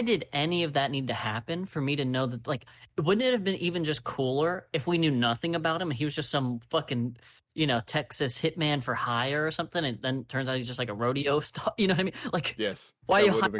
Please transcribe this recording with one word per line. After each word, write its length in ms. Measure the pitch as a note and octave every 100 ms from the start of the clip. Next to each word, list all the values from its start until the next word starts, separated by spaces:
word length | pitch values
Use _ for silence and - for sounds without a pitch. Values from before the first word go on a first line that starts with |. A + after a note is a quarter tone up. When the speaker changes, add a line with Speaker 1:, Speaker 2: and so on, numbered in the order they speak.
Speaker 1:
did 220 | A#3 F#3 -
any 300 | C#3+ D#3 F3 E3
of 80 |
that 180 | C#3+ C#3
need 160 | C#3 B2+
to 60 |
happen 520 | A2+ A2 A2 A2+ E3+ F#3+
for 140 | D#3
me 160 | C3+ D3
to 80 |
know 220 | B2+ C3 C3
that, 200 | A#2+ B2
like, 180 | C3+ - - - -
wouldn't 280 | D3+ G#3 B3+
it 60 |
have 140 | A#3+ F#3+
been 100 | F#3+
even 300 | F3 F3 D#3
just 180 | D3
cooler 640 | - - C3 C3+ E3 F3+ -
if 120 | D#3 F3
we 100 | F3
knew 140 | D#3
nothing 440 | B2+ A#2+ A2+ E3 E3
about 260 | D#3+ E3
him 80 | F3
and 80 | A#2+
he 60 |
was 120 | D3 D3
just 140 | C3+
some 300 | C#3+ B2+ A#2+ -
fucking, 460 | D#3+ C3+ B2 B2 A#2+ - - _ -
you 100 | D3
know, 140 | A#2
Texas 580 | - D3+ - - C3+ -
hitman 460 | D#3+ E3+ D3+ C#3+
for 100 | B2+
hire 520 | A#2 A#2+ A#2 C3 D3 D#3
or 40 |
something, 340 | D#3+ E3 F3 C#3+
and 160 | G#2
then 240 | C3 C3 B2+
turns 240 | C3 C3
out 80 | C3
he's 100 | A#2+
just, 120 | B2+
like, 100 | A#2+
a 40 |
rodeo 460 | G#2 A#2+ C#3 C#3+ D3
<laughs> 100 | -
star? 240 | - - -
You 100 | F#3+
know 60 |
what 80 | E3+
I 20 |
mean? 100 | F#3+ - -
Like, 220 | F3 - -
Speaker 2:
Yes, 360 | G#2 F#2 - _ -
Speaker 1:
why 140 | G3
are 20 |
Speaker 2:
that 60 | G#3
Speaker 1:
you 60 | -
Speaker 2:
would 80 |
have 80 |
been 60 | G3